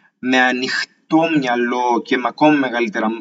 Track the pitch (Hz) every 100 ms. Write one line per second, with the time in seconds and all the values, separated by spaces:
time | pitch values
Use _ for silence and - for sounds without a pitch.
0 | _ _ 123 131 127 123 127 - - _
1 | - 160 165 156 127 120 120 123 123 117
2 | - 127 120 - 151 151 131 120 117 113
3 | 110 113